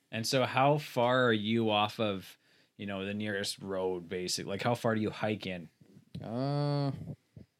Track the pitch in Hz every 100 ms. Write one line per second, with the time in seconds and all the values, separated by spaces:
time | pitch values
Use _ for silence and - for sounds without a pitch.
0 | - 113 110 135 120 127 139 151 - 123
1 | 120 127 123 110 104 113 110 104 104 -
2 | 107 98 90 - _ _ _ - 101 98
3 | 98 104 107 98 101 - 98 92 92 90
4 | 85 92 90 - 73 98 120 120 117 110
5 | 104 - 107 104 95 90 78 _ - -
6 | _ - 101 120 139 143 147 143 143 135
7 | - - _ - -